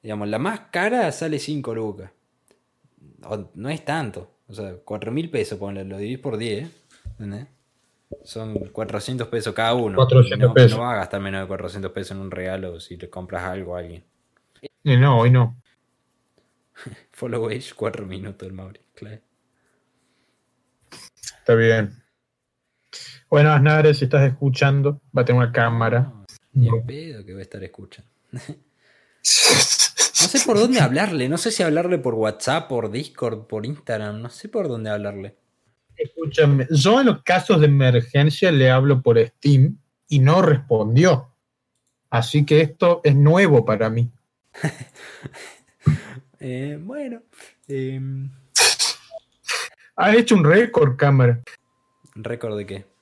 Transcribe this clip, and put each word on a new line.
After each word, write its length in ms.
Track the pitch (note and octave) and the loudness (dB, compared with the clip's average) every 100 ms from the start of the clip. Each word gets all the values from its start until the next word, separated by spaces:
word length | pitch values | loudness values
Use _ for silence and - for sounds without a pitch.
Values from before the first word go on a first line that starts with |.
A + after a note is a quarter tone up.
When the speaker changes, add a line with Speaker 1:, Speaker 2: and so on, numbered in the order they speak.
Speaker 1:
digamos, 240 | A2+ G#2+ G#2 | -10 -8 -6
la 140 | A2 | -4
más 220 | E3 G#3+ _ | -6 -8 _
cara 400 | F3 G3+ B3 F#3 | -4 -2 -2 -2
sale 260 | C3+ E3 D3 | -4 -6 -6
cinco 340 | - D3+ C3 A2+ | -6 -8 -8 -8
lucas. 340 | A2 F#2+ F#2 _ _ _ _ _ _ _ _ _ _ _ | -8 -10 -18 _ _ _ _ _ _ _ _ _ _ _
O, 280 | - G#2+ G2 | -12 -12 -12
no 140 | - A#2+ | -14 -12
es 140 | D#3 | -10
tanto. 480 | - D#3 C3 F#2 - _ _ | -8 -8 -8 -12 -18 _ _
O 40 | |
sea, 220 | G#2 G2 F2+ | -16 -14 -16
cuatro 280 | - G#2 G#2 | -14 -10 -8
mil 180 | B2+ E3 | -8 -6
pesos, 280 | D3 G#2 G2 | -6 -6 -8
ponle, 240 | G2 G2 | -10 -12
lo 120 | F#2+ G2 | -12 -12
dividís 220 | G#2 C3 | -10 -10
por 180 | C#3 A2 | -8 -8
diez, 300 | A#2 G#2 D#3+ _ _ _ - | -6 -8 -10 _ _ _ -20
¿entendés? 340 | - G#2 G2+ C#3 _ _ _ _ _ _ - | -14 -14 -14 -16 _ _ _ _ _ _ -20
Son 300 | - A2+ A2 G#2 F#2+ | -16 -14 -10 -10 -10
cuatrocientos 580 | - G#2+ G#2 G2+ B2+ A2+ | -10 -8 -8 -8 -8 -6
pesos 260 | A#2 A2 | -6 -6
cada 200 | G#2 A2+ | -4 -2
uno. 200 | B2 A2+ F#2+ | 0 -2 2
Speaker 2:
Cuatrocientos 520 | B2+ C3 A#2+ C3 B2+ | 6 6 6 4 2
Speaker 1:
No, 60 | |
Speaker 2:
pesos. 180 | C3 A#2+ A2+ | 6 6 6
Speaker 1:
no 60 | |
vas 100 | A#2+ | -4
a 20 | A2+ | -4
gastar 220 | F#2 G2+ | -4 -6
menos 220 | G2 F#2+ | -6 -6
de 40 | F#2+ | -8
cuatrocientos 460 | F#2+ F2+ G2 F#2+ | -8 -10 -10 -10
pesos 240 | - F#2+ G2 | -10 -12 -12
en 60 | |
un 80 | G2 | -12
regalo 480 | F2+ F#2 F#2+ F#2 E2+ | -10 -8 -8 -10 -14
si 160 | - E2+ | -18 -18
le 120 | F2 | -16
compras 360 | - F2+ F2+ | -14 -12 -10
algo 320 | F2+ F#2 F2 F2+ | -8 -10 -10 -12
a 20 | |
alguien. 240 | F2 F2 _ _ _ _ _ _ - _ | -12 -18 _ _ _ _ _ _ -20 _
Speaker 2:
Eh, 140 | - B2 | 0 4
no, 240 | C#3 A#2+ | 4 4
hoy 100 | A#2 | 4
no. 260 | B2+ A#2 - _ _ _ _ _ _ _ _ _ _ _ | 4 2 -4 _ _ _ _ _ _ _ _ _ _ _
Speaker 1:
<laughs> 380 | _ - - _ | _ -20 -20 _
Follow 340 | - B2 A#2 A2+ | -14 -8 -6 -6
age, 220 | A2+ - - | -6 -12 -8
cuatro 280 | G#2+ G#2+ G2 | -8 -8 -12
minutos 400 | F#2 G2 G2 F#2+ | -12 -14 -16 -16
el 60 | |
Mauri, 260 | F#2+ F#2+ G2+ _ | -16 -18 -20 _
claro. 260 | _ G#2+ G#2+ _ _ _ _ _ _ _ _ _ _ _ _ _ _ _ _ _ - - _ - - | _ -20 -20 _ _ _ _ _ _ _ _ _ _ _ _ _ _ _ _ _ -20 -20 _ -18 -10
Speaker 2:
Está 160 | - | 0
bien. 480 | A2+ A2+ A2+ G#2 - _ _ _ _ _ _ _ _ _ - - - _ | 4 4 2 0 -10 _ _ _ _ _ _ _ _ _ -20 -20 -20 _
Bueno, 200 | D3 D3+ | 4 4
Aznare, 420 | D3 C#3+ D#3 D3+ | 4 4 4 4
si 100 | C#3+ | 2
estás 240 | B2+ D3 C#3 | 0 2 2
escuchando, 720 | C3 C#3 B2+ C#3 C#3 C#3 C#3+ _ - | 0 -2 0 0 2 -2 -4 _ -4
va 60 | |
a 20 | |
tener 180 | B2 B2 | 0 2
una 80 | A#2+ | 0
cámara. 520 | A#2+ A#2 A#2 A#2 A#2+ | 0 0 0 0 0
Speaker 1:
No, 220 | C3 A2 G2 - _ | -2 -6 -20 -20 _
ni 160 | C3+ A#2 | 0 2
en 80 | A#2 | 0
Speaker 2:
No. 100 | A#2+ | -4
Speaker 1:
pedo 380 | C#3+ E3 A#2 | -12 -16 -16
que 80 | G2 | -16
va 80 | G2 | -16
a 20 | |
estar 200 | F#2+ G#2+ | -16 -14
escuchando. 460 | F#2 - G2 - _ _ _ | -16 -18 -20 -20 _ _ _
<laughs> 60 | B2 - D3+ _ _ _ _ _ _ | -18 -16 -20 _ _ _ _ _ _
Speaker 2:
<laughs> 560 | - - - - - - - - - - | -2 2 4 4 2 2 0 0 -2 0
Speaker 1:
No 60 | - | 0
sé 120 | C#4 - | 0 2
por 100 | G#3 | 2
dónde 240 | A#3+ B3+ | 4 2
hablarle, 480 | C#3+ C3+ G3+ D#3+ B2+ | 2 2 -2 -2 -4
no 80 | E3 | -2
sé 140 | A3+ | -4
si 120 | A3 | -2
hablarle 360 | F3 D3+ F3 F3 | 0 0 0 -2
por 160 | C3 | -2
WhatsApp, 540 | A2+ G#2+ G#2+ - D3+ D#3 | -2 -2 -2 -4 -4 -4
por 220 | B2+ A2 | -6 -6
Discord, 560 | A2 D3 - A#2+ A2 A2 | -8 -10 -8 -8 -6 -10
por 200 | A2 A2+ | -10 -8
Instagram, 560 | D3 - A2 G#2+ G#2+ | -10 -8 -8 -6 -10
no 80 | B2 | -14
sé 180 | - G#3 | -16 -10
por 200 | A3+ E3+ | -6 -6
dónde 200 | A#2 G#2+ | -6 -6
hablarle. 480 | G#2 G#2 G2+ G2 _ _ _ _ _ _ _ | -6 -6 -10 -14 _ _ _ _ _ _ _
Speaker 2:
Escúchame, 720 | D#3 - D#3+ - D3 C#3 C3 | -10 -8 -6 2 4 4 2
yo 300 | D#3 C3+ A#3+ | 2 4 4
en 60 | C4 | 4
los 160 | D#3 | 0
casos 380 | - F3+ - F#3 | 0 0 2 4
de 60 | D3+ | 6
emergencia 840 | C#3 C3 B2 A#2 C#3 D3 D3+ F#3 | 6 4 2 2 2 2 2 2
le 200 | D3+ C3 | 4 4
hablo 320 | B2+ C#3 C3+ | 4 4 2
por 160 | B2+ A#2 | 4 4
Steam 580 | A2+ _ C#3+ C#3 C3+ - _ _ _ | 2 _ 2 4 4 0 _ _ _
y 120 | D3 | 2
no 200 | C3 E3+ | 4 4
respondió. 880 | F3+ C#3 - A2 G#2+ A#2+ F3+ C3+ - _ _ _ _ _ _ _ _ | 4 2 2 0 2 4 4 4 -2 _ _ _ _ _ _ _ _
Así 360 | A#2 A#2+ D3 D3 | -4 0 0 4
que 140 | D3+ | 4
esto 380 | D#3 - F3 E3+ | 2 2 2 2
es 100 | D3 C#3 | 2 4
nuevo 480 | D3 E3+ G3 C#3 G#2+ | 6 6 6 4 4
para 240 | G#2+ A2 | -2 -2
mí. 200 | A2+ A#2+ _ _ _ _ | -2 -4 _ _ _ _
Speaker 1:
<laughs> 100 | - D#3 - B2+ _ - - - - - - _ _ - D3+ - B2+ _ _ | -8 -8 -8 -20 _ -20 -20 -20 -20 -20 -20 _ _ -2 -2 -6 -20 _ _
Eh, 380 | C3+ B2+ C#3 D3 | -12 -10 -10 -12
bueno, 420 | F3 C#4 C#4 A#3 _ _ - _ _ | -12 -12 -12 -14 _ _ -20 _ _
em. 600 | C3+ C3 C3 C3+ C3+ C3+ - _ - - - - - _ E5 _ _ - - - _ _ - | -8 -6 -8 -8 -10 -12 -16 _ 0 0 0 -6 -6 _ -20 _ _ -12 -10 -10 _ _ 0
Speaker 2:
Has 180 | F#3+ A3 | 4 4
hecho 180 | A#3+ | 6
un 100 | G#3 | 4
récord, 500 | D3 F#3 A#3 - D3 B2+ | 6 4 4 2 2 2
cámara. 440 | C#3+ C3+ B2 A#2+ - - _ _ _ _ _ | 2 4 4 2 -6 -20 _ _ _ _ _
Speaker 1:
¿Récord 420 | - A2 A#2 A2+ G#2 | -16 -10 -8 -8 -8
de 80 | F#2 | -10
qué? 200 | G2 G2 _ | -14 -16 _